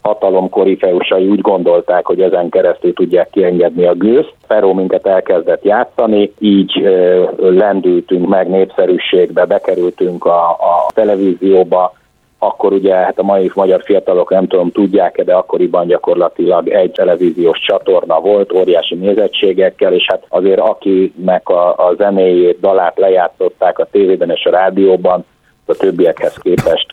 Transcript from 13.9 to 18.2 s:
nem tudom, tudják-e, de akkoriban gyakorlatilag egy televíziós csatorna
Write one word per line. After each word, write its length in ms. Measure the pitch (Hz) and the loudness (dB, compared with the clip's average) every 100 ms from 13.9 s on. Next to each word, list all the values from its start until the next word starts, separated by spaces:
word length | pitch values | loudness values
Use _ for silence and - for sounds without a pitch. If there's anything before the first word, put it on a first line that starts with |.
| 98 - 90 90 | -2 0 -2 0
nem 160 | 95 92 | 0 0
tudom, 260 | 92 87 | 0 -2
tudják-e, 520 | 95 98 98 87 - | 0 0 2 0 -2
de 100 | 92 | 0
akkoriban 520 | 92 92 85 90 90 87 | 0 0 -2 0 0 0
gyakorlatilag 840 | 87 - 87 85 - 87 87 82 | -2 0 0 0 -2 0 0 0
egy 220 | 101 92 | 0 0
televíziós 680 | - 92 85 87 80 85 78 | 0 0 0 0 0 0 0
csatorna 640 | - 98 - 90 85 82 | -2 -2 0 0 2 0